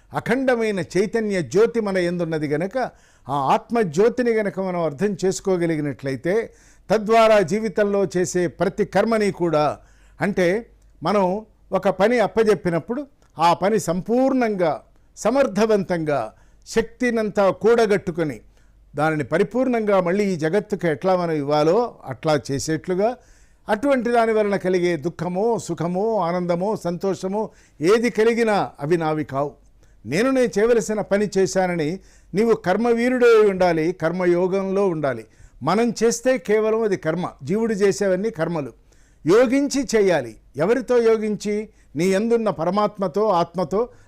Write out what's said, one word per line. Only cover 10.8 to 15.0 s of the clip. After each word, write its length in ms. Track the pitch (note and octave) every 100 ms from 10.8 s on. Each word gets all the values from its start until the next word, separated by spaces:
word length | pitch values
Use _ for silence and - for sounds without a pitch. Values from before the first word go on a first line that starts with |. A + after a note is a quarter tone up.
| _ -
మనం 420 | D#3 G3+ F3+ G3+ A3 _ -
ఒక 180 | F#3+ G3
పని 300 | F#3 G#3+ B3
అప్పజెప్పినప్పుడు 880 | G3 A3 A3 G3 F3+ E3 - B3 C#4 _ _ C#3+
ఆ 140 | E3+
పని 260 | E3 F#3 A3
సంపూర్ణంగా, 1000 | - F3+ - A#3+ C4+ C4 A3+ G3 E3 A#2+ - _